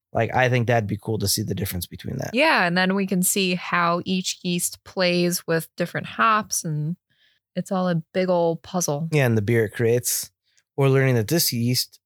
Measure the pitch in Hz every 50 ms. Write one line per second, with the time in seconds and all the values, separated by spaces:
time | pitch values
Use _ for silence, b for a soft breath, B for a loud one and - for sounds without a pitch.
0 | _ _ - - 113 - - 123 127 123 127 123 113 110 120 117 107 98 110 101
1 | - - 113 98 98 95 - 113 107 - 98 87 101 - - 90 - - - -
2 | - - - - - - - 240 302 320 285 233 185 175 170 180 185 185 190 202
3 | 196 190 202 180 180 - - 202 190 180 180 170 - - 175 175 170 170 175 175
4 | - - 185 185 185 - - - - 180 175 175 - - - - _ - - 196
5 | 180 175 175 175 175 175 175 - - - 165 165 160 - _ - 175 - - -
6 | - - - - 226 226 214 214 214 - - - - 165 151 147 151 156 180 -
7 | _ _ _ _ _ _ _ _ _ _ _ 180 175 - 196 185 185 180 170 160
8 | - _ - 185 185 185 180 170 170 165 165 - - - - 180 170 - 147 143
9 | 165 165 160 147 135 120 113 110 101 104 120 117 110 101 - - 120 113 120 123
10 | - - - - - - _ _ _ _ _ _ _ _ _ - 139 135 135 135
11 | 135 131 123 117 104 101 151 170 - - - 117 117 120 127 - - - - _
12 | _